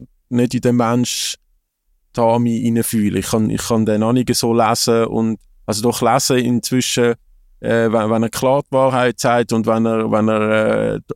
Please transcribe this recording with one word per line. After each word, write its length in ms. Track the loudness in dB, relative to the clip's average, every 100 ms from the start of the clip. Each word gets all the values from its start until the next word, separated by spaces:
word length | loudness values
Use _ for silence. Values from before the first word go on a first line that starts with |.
| -12 _ _
nicht 260 | -2 0
in 60 | 0
den 160 | 0 2
Mensch 600 | 2 0 -2 -4 -8 -10 _ _ _ _ _ _ _
Tami 480 | 0 2 2 0 0
hineinfühlen. 580 | 0 0 0 0 0 0
Ich 120 | -2
kann, 180 | 0 0
ich 180 | -2 -2
kann 200 | 0 2
den 160 | 0
auch 100 | 2
nicht 220 | 0 0
so 180 | -2 0
lesen 540 | 2 2 0 0 0 0
und, 320 | 0 -2 -4 _ _
also 180 | -8 -2
doch 200 | -2 0
lesen 360 | 0 2 2 0
inzwischen, 760 | 0 -2 0 -2 0 0 0 -2 _ _ _ _
äh, 300 | -2 0 2
wenn, 200 | 0 0
wenn 120 | 0
er 60 | -2
klar 320 | -2 0 0
die 100 | 0
Wahrheit 460 | 0 2 2 0 0
sagt 360 | 0 0 0
und 120 | 0 0
wenn 200 | 0 0
er, 240 | 0 0
wenn 160 | 0 0
er, 640 | 0 0 0 0 0 -2 -4
äh, 40 | -8